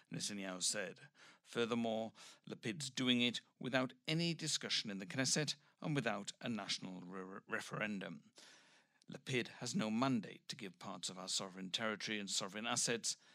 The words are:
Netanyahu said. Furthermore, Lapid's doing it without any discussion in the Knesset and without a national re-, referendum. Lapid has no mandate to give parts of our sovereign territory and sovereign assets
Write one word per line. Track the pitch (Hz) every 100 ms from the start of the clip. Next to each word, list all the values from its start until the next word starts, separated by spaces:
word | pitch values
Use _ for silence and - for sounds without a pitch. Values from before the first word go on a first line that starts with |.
| -
Netanyahu | - - 104 95 90
said. | - 104 92 - - - - -
Furthermore, | - 117 117 117 117 110 110 - - - -
Lapid's | 104 117 92 135
doing | - 127 123
it | 120 113 - -
without | 127 131 127 - -
any | 160 170
discussion | 156 156 - 107 - 113
in | 98
the |
Knesset | 101 131 131 - 147 - _ _
and | 170
without | 143 117 104 101 -
a | 127
national | 110 95 - 95 90 90
re-, | 95 92 98 -
referendum. | 110 - - 107 101 95 - - - - - - - _ _ -
Lapid | - - 131 113 -
has | 123
no | - 107
mandate | 110 135 120 92 - -
to | -
give | 98 -
parts | - 92 85
of | 92
our | 92
sovereign | - 98 92 92
territory | 101 113 104 - 107
and | 98
sovereign | - 101 104 117
assets | 120 - 117 - - -